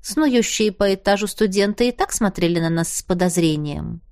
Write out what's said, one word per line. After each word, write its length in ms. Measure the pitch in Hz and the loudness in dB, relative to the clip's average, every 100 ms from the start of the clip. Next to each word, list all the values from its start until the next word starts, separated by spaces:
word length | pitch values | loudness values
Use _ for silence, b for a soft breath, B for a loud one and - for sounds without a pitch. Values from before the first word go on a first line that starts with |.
Снующие 720 | - - 311 247 220 - 214 | -6 0 2 2 2 0 -2
по 220 | 190 202 | 2 0
этажу 320 | 190 - 196 208 | 0 0 0 0
студенты 600 | - 214 190 202 208 240 | 0 0 2 0 2 0
и 40 | |
так 200 | 247 381 | 0 -4
смотрели 480 | - 214 - 170 170 | 0 -2 0 0 0
на 100 | 165 | 0
нас 220 | 165 165 | 0 -2
с 100 | - | -6
подозрением. 960 | - 180 180 170 165 156 151 147 151 170 - | -4 0 0 2 0 0 -4 -6 -8 -10 -16